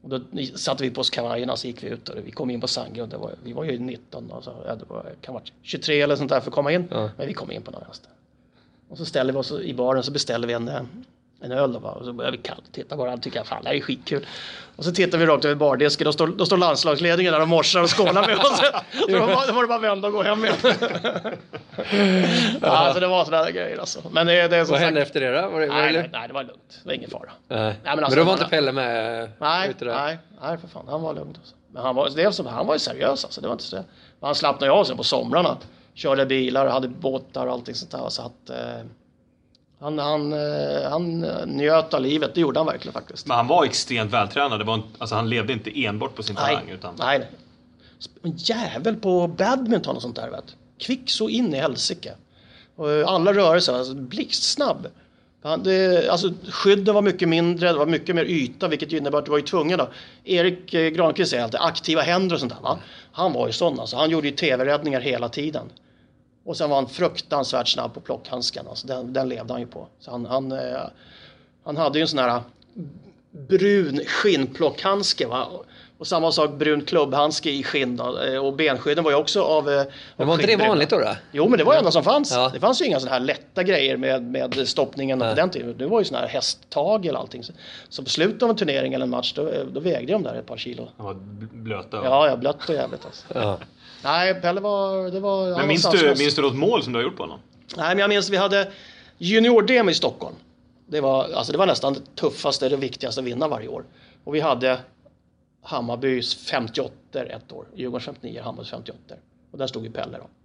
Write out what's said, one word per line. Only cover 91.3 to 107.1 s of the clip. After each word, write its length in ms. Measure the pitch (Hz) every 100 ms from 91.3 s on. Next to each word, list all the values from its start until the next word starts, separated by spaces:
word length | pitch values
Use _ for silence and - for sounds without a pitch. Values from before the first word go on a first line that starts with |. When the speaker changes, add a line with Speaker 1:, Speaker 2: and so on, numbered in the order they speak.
| 104 110
Speaker 3:
blöta 460 | 117 110 101 - 107
och 60 | 127
Speaker 1:
Ja, 220 | 135 151
ja, 80 | 127
blött 340 | 131 147 -
och 60 | 151
jävligt, 300 | 123 - -
alltså. 200 | - -
Speaker 2:
Ja. 240 | - 107 92 - _ - -
Speaker 1:
Nej, 300 | 139 160 185
Pelle 280 | 180 175 190
var, 500 | 208 202 196 190 185
det 80 | 190
var, 220 | 202 196
han 80 | 185
var 60 | 175
Speaker 3:
Men 100 | 147
minns 140 | 165
Speaker 1:
sanslös. 340 | 170 170 151 135
Speaker 3:
du, 60 |
minns 120 | 147 143
du 60 |
något 140 | 139 127
mål 280 | 175 226
som 100 | 127
du 60 | 120
har 40 |
gjort 140 | 120 -
på 60 |
honom? 160 | 80 71 - _ - -
Speaker 1:
Nej, 100 | 160
men 100 | 190
jag 100 | 202
minns 200 | 208 185
vi 80 | 196
hade 300 | 196 196 196 - - - - _
junior-D 600 | 175 220 233 233 202 254
M 120 | 202
i 40 |
Stockholm. 420 | 160 131 - - - _ _ _ _ _
Det 140 | 151
var, 220 | 135 135 -
alltså, 180 | - 120
det 60 | 156
var 80 | 190
nästan 280 | - 139
det 60 | 139 - -
tuffaste, 480 | 151 - 147 139 131
det 60 | 139
viktigaste 440 | 131 - 127 113
att 60 | 127
vinna 200 | 120 156
varje 200 | 123 113
år. 160 | 117 - _ - _
Och 120 | - 151
vi 40 |
hade 380 | 156 120 131 123 - _ _ _ _ _ _ _
Hammarbys 720 | - 143 120 120 135 127 - -
femtioåttor 960 | - 139 113 135 - - _